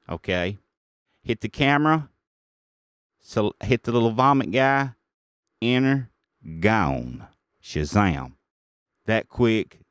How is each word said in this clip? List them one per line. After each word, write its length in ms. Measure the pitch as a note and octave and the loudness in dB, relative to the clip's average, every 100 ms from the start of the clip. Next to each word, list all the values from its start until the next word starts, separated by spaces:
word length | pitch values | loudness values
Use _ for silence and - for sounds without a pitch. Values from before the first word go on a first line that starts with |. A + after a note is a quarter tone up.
| - | -12
okay, 480 | E2 - F2+ F2+ G2+ _ _ _ _ _ _ | -10 -4 -2 -2 -6 _ _ _ _ _ _
hit 200 | - - | -6 -6
the 80 | A2 | -6
camera, 600 | - C#3 D3 D3+ D#3+ C#3+ _ _ _ _ _ _ _ _ _ _ _ | -2 2 2 2 0 -2 _ _ _ _ _ _ _ _ _ _ _
so 340 | - A#2 G#2 - | -8 -2 -2 -2
hit 200 | G#2 C3 | -2 -2
the 80 | - | 0
little 200 | A#2+ A#2 | 2 2
vomit 400 | A2 C3 C#3 - | 2 2 2 0
guy, 420 | A#2+ C3+ C#3 C3+ - _ _ _ _ _ - | 0 2 0 -2 -8 _ _ _ _ _ -6
enter, 480 | A#2 B2+ C3+ C#3 B2 _ _ _ - D#2+ | 0 2 2 0 -4 _ _ _ -14 -2
gone, 680 | G2+ A2 D#2 C2 B1 B1 - _ _ _ | 0 2 0 -2 -6 -12 -16 _ _ _
Shazam. 680 | - D2+ D2+ G2+ G2+ C#2+ B1+ - _ _ _ _ _ _ - | -10 -6 0 2 2 0 -8 -16 _ _ _ _ _ _ -2
That 240 | A2 - | -2 -2
quick, 520 | - A#2+ A2 - _ _ | 0 2 2 -2 _ _